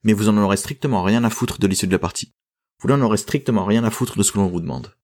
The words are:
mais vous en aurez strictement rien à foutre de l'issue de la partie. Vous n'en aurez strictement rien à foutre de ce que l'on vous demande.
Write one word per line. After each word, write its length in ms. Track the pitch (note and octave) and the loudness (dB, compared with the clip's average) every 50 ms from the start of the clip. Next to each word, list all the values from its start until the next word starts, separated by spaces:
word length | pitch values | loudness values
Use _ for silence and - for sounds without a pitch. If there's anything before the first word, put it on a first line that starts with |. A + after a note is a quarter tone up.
mais 100 | - A2 | 4 2
vous 160 | G#2+ G2+ G#2 G#2+ | 2 4 4 2
en 80 | G#2 | 4
aurez 220 | G#2 G#2 F#2+ G2 F#2+ | 4 4 2 2 0
strictement 440 | - - C#3 - - C#3+ A#2+ F#2+ | -2 -8 -8 -4 -2 -2 -2 0
rien 220 | F2+ F#2+ G#2+ A#2+ A#2+ | 2 2 2 2 2
à 60 | A2+ | 0
foutre 280 | A2 - A#2+ B2 - - | -2 -2 -4 -6 -2 0
de 80 | G#2 | 0
l'issue 200 | G2 F#2+ - - | 0 0 0 0
de 60 | F#2 | 0
la 60 | F#2 E2+ | 0 0
partie. 340 | - E2+ - - - _ _ _ _ _ _ _ _ _ _ _ | 0 -2 -6 -8 -12 _ _ _ _ _ _ _ _ _ _ _
Vous 80 | - - | 0 2
n'en 120 | C3+ C#3+ | 2 2
aurez 160 | C3 A2 G#2+ | 4 2 0
strictement 480 | G#2 - - - C#3+ - - A#2 G2+ F#2 | 0 -2 -2 -4 -2 -2 0 0 0 2
rien 200 | G2+ G#2 A#2 A#2 | 2 0 2 2
à 60 | A2 | 0
foutre 280 | A2 - B2+ A#2 - - | -2 -2 -6 -4 -2 0
de 40 | |
ce 100 | G2+ - | 0 0
que 60 | - G2+ | 0 0
l'on 100 | G2 F#2 | -2 0
vous 120 | F2+ F2 | -2 -4
demande. 340 | E2+ D2 C2 B1+ A#1+ G2 _ _ | -6 -6 -8 -10 -12 -14 _ _